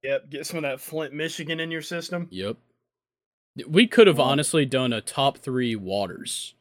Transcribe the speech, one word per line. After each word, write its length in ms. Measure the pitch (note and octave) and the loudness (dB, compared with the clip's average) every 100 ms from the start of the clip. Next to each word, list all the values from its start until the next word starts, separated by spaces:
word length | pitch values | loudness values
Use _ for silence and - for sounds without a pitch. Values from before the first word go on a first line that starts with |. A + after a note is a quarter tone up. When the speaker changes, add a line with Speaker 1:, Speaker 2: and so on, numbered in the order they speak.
Speaker 1:
Yep, 280 | C3+ C#3 - | -2 -4 -4
get 160 | C#3 D3+ | -12 -8
some 100 | E3+ | -6
of 60 | |
that 180 | D3 C3 | -4 -6
Flint, 340 | - D#3 D3+ | -8 -6 -6
Michigan 460 | D3 D#3+ D#3 D3+ E3 | -6 -6 -6 -8 -6
in 100 | E3 | -4
your 120 | E3 | -6
system. 440 | D#3 F3 E3 F3 F3 | -6 -8 -6 -8 -8
Speaker 2:
Yep. 240 | F#2 G2 A#2 _ _ _ _ _ _ _ _ _ - - | -6 -6 -8 _ _ _ _ _ _ _ _ _ -16 0
We 180 | D#3+ A#3+ | 4 6
could 220 | - G#3 | 8 8
have 100 | C#3+ | 8
Speaker 1:
Love 80 | C3 | 4
it. 20 | |
Speaker 2:
honestly 320 | C#3 D3 E3 C3+ | 2 2 2 2
done 260 | C3 B2+ | 2 0
a 80 | A2+ | -2
top 380 | - - C#3 - | -6 0 0 0
three 380 | - B2+ B2 A2+ | -4 -2 0 -2
waters. 800 | F#2 G2 G2 - - - - _ | -2 -2 -2 -6 -10 -10 -12 _